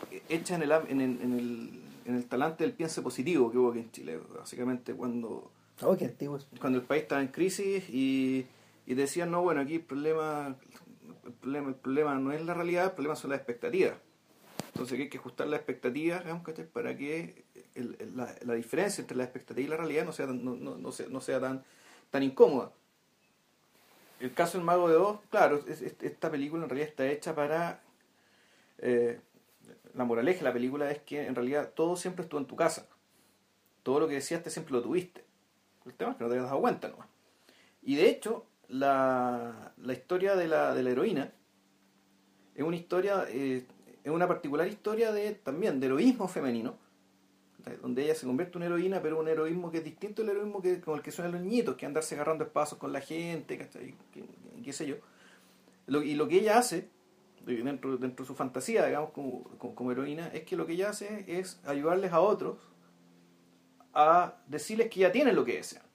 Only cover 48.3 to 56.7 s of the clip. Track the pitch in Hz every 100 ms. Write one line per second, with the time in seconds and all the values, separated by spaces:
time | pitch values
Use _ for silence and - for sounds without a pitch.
48.3 | 131 180 175 170 170 185 185 156 160 156
49.3 | 156 160 180 170 160 151 - 202 208 214
50.3 | 202 208 202 185 180 160 147 147 - 175
51.3 | 175 185 240 - 127 143 151 160 147 147
52.3 | 156 151 147 147 - 139 139 - 160 170
53.3 | 160 - - - - - - - - -
54.3 | - - 120 127 135 147 147 - - -
55.3 | - - _ - _ - 147 147 147 139
56.3 | 185 214 226 240